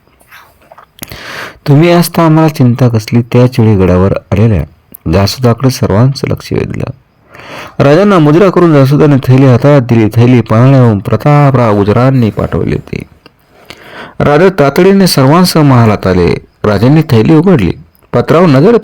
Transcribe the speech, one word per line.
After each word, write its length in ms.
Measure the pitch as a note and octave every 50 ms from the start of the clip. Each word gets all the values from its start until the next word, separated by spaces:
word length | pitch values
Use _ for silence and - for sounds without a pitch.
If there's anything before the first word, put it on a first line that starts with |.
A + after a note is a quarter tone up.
| _ _ _ _ _ _ - - _ _ _ _ _ _ - - - _ _ - - - - - - - - - - - - - - -
"तुम्ही 220 | C#3 C#3+ E3 F3
असता 320 | F3 F3 E3+ F3 - - E3
आम्हाला 260 | D#3+ D#3 D#3 D#3+ D#3
चिंता 400 | D3+ - C#3 A#2+ A#2 A#2 C3 B2
कसली?" 340 | A#2 A2 G#2+ - - A#2 A#2+
त्याच 380 | - - B2 B2 B2+ B2 -
वेळी 160 | A2+ A2 A2
गडावर 360 | F#2+ F#2+ F2+ F2+ F2+ F#2 G2 -
आलेल्या 520 | - - - - F2+ G#2+ A#2 G#2+ E2 D2 D2+ _ _ _ _ - - - - E2
जासुदाकडे 580 | F#2+ G2 G2 - - B2+ A#2+ A2+ - C3 C3
सर्वांचं 580 | B2+ - A2 F#2 F#2 G2+ B2 C3+ C3+ - - -
लक्ष 240 | - - - - -
वेधलं. 320 | A1 - - - - - - - _ _ _ _ _ _ _ - - - - - - - - - - C3
राजांना 360 | C#3 D3 E3 G3+ G#3 G3+ F3+
मुद्रा 320 | D#3 D3 D3+ E3+ G#3+ F#3
करून 220 | - F#3 F3+ E3+ D#3
जासुदाने 440 | C#3+ C3+ C3 D3 D3 D#3+ D3 C#3+
थैली 300 | B2+ - - B2+ C3 C#3
हातात 340 | C3+ B2 A#2 - C#3+ D3 C#3+
दिली. 280 | A#2 A#2+ A#2+ A2+ A2 G2+ -
थैली 260 | A#2 A#2+ A#2+ B2+ A#2+
पन्हाळ्याहून 580 | G#2+ - A2 A2 B2+ C3 C#3 C3 B2+ A#2 A2 G2
प्रतापराव 800 | - - A2+ G#2+ - D3 D3 D3 C#3+ C#3 B2+ B2+ A#2+ A2+ G#2
गुजरांनी 540 | G#2 G2+ G#2 G2+ A2+ B2 C3 C3+ C3 A#2 G#2+
पाठवली 440 | - - - - - E2 - G#1+ -
होती. 280 | - - - - - - - _ _ _ - _ _ _ _ _ _ _ - - - - - - - - - - -
राजा 280 | D3 C#3+ D3 D3+ F3+ G3
तातडीने 580 | F3+ - D3 C#3 - - F3+ G3 G3 G3 F#3+
सर्वांसह 560 | F3 - - C3 C3 D3+ F3 F3+ - - F3 D3+
महालात 440 | C#3+ C3 A#2+ A#2 A2 G#2 F#2 -
आले. 280 | F#2+ F2+ F2+ F2 D2+ A#1+ - - - _ _ -
राजांनी 380 | G2+ G#2 G2 A2+ C3 D3 D#3+ D3+ -
थैली 240 | - A3 G#3+ G3 D#3+
उघडली. 380 | D3+ D#3+ G3+ F#3 C3+ F#2+ E2 - - - _ _ _ _ _ -
पत्रावर 340 | A#2+ A2+ - F#3+ D#3+ F#3
नजर 300 | E3+ C3+ C3 D3 G#3 A#3+ A3